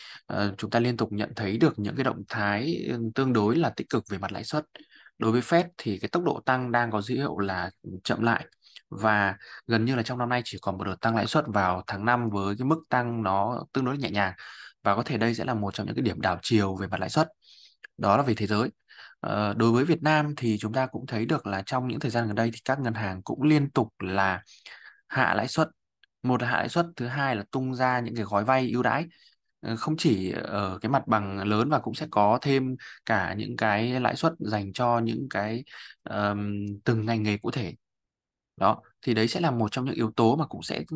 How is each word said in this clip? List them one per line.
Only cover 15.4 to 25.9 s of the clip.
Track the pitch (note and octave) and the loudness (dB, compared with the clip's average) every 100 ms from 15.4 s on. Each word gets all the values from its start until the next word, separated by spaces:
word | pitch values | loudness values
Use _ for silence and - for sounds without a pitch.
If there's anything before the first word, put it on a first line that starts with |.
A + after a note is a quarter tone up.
là | - | -2
một | A2+ G2+ | -2 -4
trong | G2+ G#2 | -6 -6
những | A2+ | -2
cái | |
điểm | A#2+ - | -2 0
đảo | F#2+ F2 | 0 -2
chiều | - A2 G2 F#2+ | 2 2 2 -2
về | F#2+ | -4
mặt | F2+ | -4
lãi | G2+ | 0
suất. | D#3 D#3+ _ _ - - _ - - | 0 0 _ _ -20 -20 _ -20 -2
Đó | G2+ A2 | 4 4
là | |
về | C3 | 4
thế | G#2+ G2+ | 0 0
giới. | G#2 B2 - _ - - - | 0 0 -4 _ -20 -20 -10
Ờ, | - G2+ G#2 | -4 -2 0
đối | G#2+ A#2 | 2 4
với | A#2+ | 4
Việt | D#3+ E3 | 4 2
Nam | D3 D#3 D3 C#3+ | 4 4 2 -2
thì | A#2 G#2 | 0 0
chúng | G#2+ | 0
ta | B2+ B2+ | -2 -2
cũng | A2+ C3+ | -4 -6
thấy | A2+ A2 | -2 0
được | C#3+ G2+ | -2 -2
là | G2 - | -6 -2
trong | C3 B2+ | -2 -2
những | A2 | -2
thời | B2 | -2
gian | A#2 A2 | 0 0
gần | G#2 | 0
đây | A2+ | 0
thì | A2+ | -2
các | - C#3 | -4 -2
ngân | B2 | -2
hàng | A2 G2+ F#2 | -2 -4 -6
cũng | - - | -8 0
liên | D3+ D3+ C#3 | 4 4 4
tục | - A2+ - | 0 0 -2
là | F#2+ F#2+ G2 F#2 - - - - - - - | -2 2 2 0 -6 -20 -20 -20 -20 -20 -6
hạ | C3+ F2+ | 0 2
lãi | F#2 A#2 | 2 0
suất. | - D#3+ _ _ | 0 -2 _ _